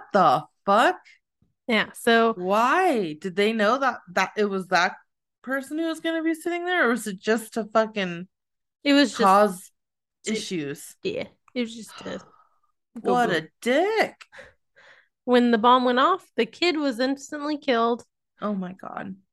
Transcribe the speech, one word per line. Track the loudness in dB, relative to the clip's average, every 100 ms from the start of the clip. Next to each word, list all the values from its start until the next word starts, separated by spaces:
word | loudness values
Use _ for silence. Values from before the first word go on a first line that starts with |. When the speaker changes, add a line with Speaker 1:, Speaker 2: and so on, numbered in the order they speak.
| 0
Speaker 1:
the | 4 4 4 0 _ 0
fuck? | 4 4 0 -8 _ _ _ _ _ -2
Speaker 2:
Yeah, | -2 -2
so | -4 2 4 4 0
Speaker 1:
Why? | 0 2 2 2 2 0 -2 -6
Did | -6 -2
they | 0
know | 2 0 2
that, | 0 -4 -4
that | -2 -2 -2
it | -2
was | -2 0
that | 2 2 -2 _ _ _ _
person | -8 -8 -6 -6
who | -6
was | -4
gonna | -4 -4
be | -2
sitting | -4 -4 -6 -4
there, | 0 0
or |
was | -2 -6
it | -8
just | -2 -4 -4
to | -8 -2
fucking | -2 -2 -4 -6 -8 -12 _ _ _ _ _
Speaker 2:
It | 2
was | 4 2
just | 2
Speaker 1:
cause | 4 6 4 0 -14 _ _ _ _ _ -8
Speaker 2:
to |
Speaker 1:
issues? | -6 -4 -6 -6 -8 -14 -10
Speaker 2:
Yeah, | -8 -8 -10 _ _
it | -8
was | -8 -8
just | -18 -16
to | -14 -14 -16 _ _ _
Speaker 1:
<gasps> | _ _ _ -8
What | 0 2 2
Speaker 2:
go | 0
Speaker 1:
a | -4 _
dick. | 0 2 2 0 -2 -6 -20 -20 -20 _ _ _ -20 -20 _ _ 0
Speaker 2:
When | 2 4
the | 4
bomb | 4 4
went | 4 2
off, | 2 0 -4 -4
the | -4
kid | -2 -2 0
was | -2 -2
instantly | -2 -4 -8 -10 -6 -6
killed. | -2 0 0 -2 -8 _ _ _
Speaker 1:
Oh | -8 -6
my | -8
God. | -12 -14 -12 -12 -14 _